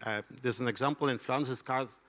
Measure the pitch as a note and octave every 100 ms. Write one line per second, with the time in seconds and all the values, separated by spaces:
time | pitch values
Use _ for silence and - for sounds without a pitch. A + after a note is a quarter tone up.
0 | A2+ G#2+ - - B2 A2+ B2 G#2+ C3+ D3
1 | C#3+ A#2+ - C3 C#3 B2 - C3 B2+ -